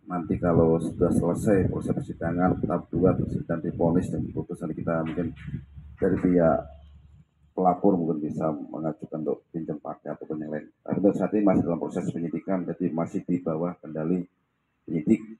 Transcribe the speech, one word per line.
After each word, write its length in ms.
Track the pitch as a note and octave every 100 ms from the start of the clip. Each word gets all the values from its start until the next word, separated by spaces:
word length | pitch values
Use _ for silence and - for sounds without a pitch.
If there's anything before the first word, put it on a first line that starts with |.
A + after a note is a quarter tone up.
| -
Nanti 320 | F2+ D#2 F#2
kalau 400 | F2+ E2 E2 E2
sudah 320 | E2 - F2
selesai 600 | - F2 F2 A2 G2 F2+
proses 240 | - -
persidangan 640 | - - - E2 F2 F2+ -
tahap 240 | - F2 -
dua, 240 | - F#2
terus 280 | - - - -
dan 160 | E2
divonis 480 | E2+ - E2+ F2 -
dan 120 | -
diputus, 360 | - - - F2
nanti 160 | E2 D#2
kita 240 | F2 E2 D#2+
mungkin 280 | D#2+ E2+ D#2 - - - - - -
dari 180 | F#2+ F#2
pihak 400 | F#2 F2+ E2 D2 - - - - - - _ _ _
pelapor 400 | - F#2 F2 G2+ F#2
mungkin 200 | D#2+ D#2
bisa 280 | D2+ D#2 D#2
mengajukan 680 | D2 - B1+ D#2+ D2+ - D#2 D2+
untuk 120 | C2+ _
pinjam 240 | E2 D#2+ D2
pakai 360 | D2 - D2
ataupun 280 | D2+ - D#2
yang 80 | D2+
lain. 160 | D2+ - _
Tapi 160 | - -
untuk 160 | G2
saat 160 | - F#2
ini 80 | G#2+ G#2
masih 160 | F#2 -
dalam 120 | E2
proses 240 | D2 F2+ -
penyidikan, 520 | - E2+ E2 - F#2+
jadi 280 | E2+ F2 F2+
masih 280 | D#2 E2+ G2 -
di 160 | F2+
bawah 320 | - D#2+ F2 F2
kendali 440 | D2+ D#2 D#2 F2+ E2+ _ _ _ _ _ -
penyidik. 360 | E2 - A2 - A2+